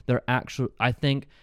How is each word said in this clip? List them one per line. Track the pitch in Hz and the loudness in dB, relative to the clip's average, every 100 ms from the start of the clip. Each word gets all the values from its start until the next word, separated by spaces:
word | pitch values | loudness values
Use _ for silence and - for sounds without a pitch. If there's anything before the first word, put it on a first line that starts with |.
they're | - 123 - | -2 0 0
actu-, | 127 - - 120 - | -2 -2 -4 -4 0
I | 120 | 0
think | 120 147 139 - - | 2 0 -2 -4 -18